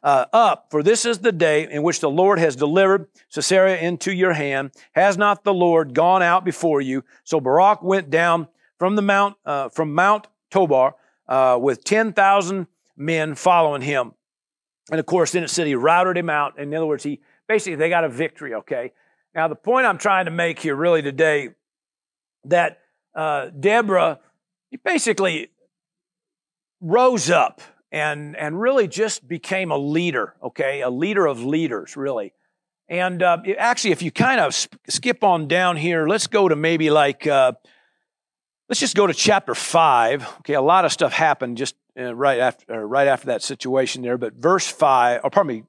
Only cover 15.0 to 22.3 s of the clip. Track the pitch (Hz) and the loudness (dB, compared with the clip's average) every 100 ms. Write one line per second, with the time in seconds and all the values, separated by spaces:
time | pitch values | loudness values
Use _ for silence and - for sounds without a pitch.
15 | 147 180 160 175 151 180 151 127 147 175 | 0 0 0 -2 -4 -4 -2 0 2 2
16 | 185 175 170 151 143 - 143 156 156 143 | 2 0 -2 -2 -4 -6 -8 -4 -4 -4
17 | 147 143 _ _ - 214 190 151 165 170 | -6 -10 _ _ -4 -2 -2 -2 0 0
18 | 156 120 160 - 143 110 - 131 123 - | -2 -4 -6 -8 -12 -10 -8 -8 -8 -14
19 | _ _ _ 165 160 147 208 254 240 175 | _ _ _ -4 -4 -4 -2 0 0 0
20 | 208 190 170 170 170 160 160 139 175 165 | 0 0 -2 -2 -4 -4 -6 -2 0 0
21 | 143 135 160 147 127 - _ _ _ _ | 0 0 2 2 -4 -12 _ _ _ _
22 | _ _ _ | _ _ _